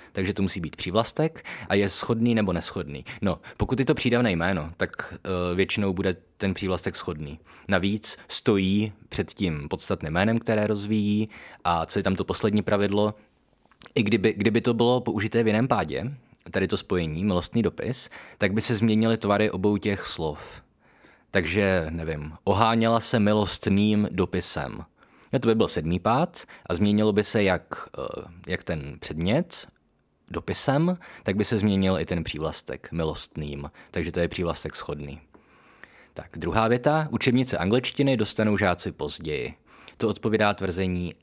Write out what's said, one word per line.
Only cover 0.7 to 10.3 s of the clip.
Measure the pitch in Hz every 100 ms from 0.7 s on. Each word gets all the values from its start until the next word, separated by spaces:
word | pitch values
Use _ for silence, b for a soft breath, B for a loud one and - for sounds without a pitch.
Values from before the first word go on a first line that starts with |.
| -
přívlastek | 87 98 117 - 160 - - B B
a |
je | 101 101
shodný | - - 113 117
nebo | 113 101
neshodný. | 87 - 98 71 71 - B
No, | 82 82 B -
pokud | 98 127
je | 135
to |
přídavné | 151 127 120 120
jméno, | 85 87 92 80 85
tak, | 92 - -
eh, | 92 - 92 90
většinou | 90 92 - 101
bude | 92 98 90 _ -
ten | 98
přívlastek | 90 95 90 - -
shodný. | - 76 73 76 B B B
Navíc | 98 98 104 - - B
stojí | - - 101 95 104 107 - -
před | - 92
tím | - 95 - -
podstatným | - - 95 76
jménem, | 82 104